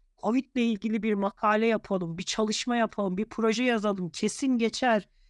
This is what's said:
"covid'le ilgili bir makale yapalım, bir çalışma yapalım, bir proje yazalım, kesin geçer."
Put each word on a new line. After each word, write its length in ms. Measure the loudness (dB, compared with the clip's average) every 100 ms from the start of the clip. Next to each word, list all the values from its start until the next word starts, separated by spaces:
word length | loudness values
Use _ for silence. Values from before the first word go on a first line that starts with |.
| _ -6
"covid'le 340 | 0 0 0 0
ilgili 460 | 0 0 -2 -2
bir 120 | 0
makale 520 | 0 -2 0 0 2 2
yapalım, 520 | 0 0 -2 -2 -6
bir 40 |
çalışma 540 | -6 -2 -2 -2 -2 0
yapalım, 400 | 0 -2 -2 -2
bir 80 |
proje 400 | -4 0 0 2
yazalım, 460 | 2 2 0 -2 -4
kesin 480 | -2 -4 0 0 2
geçer." 500 | 0 2 2 2 0 _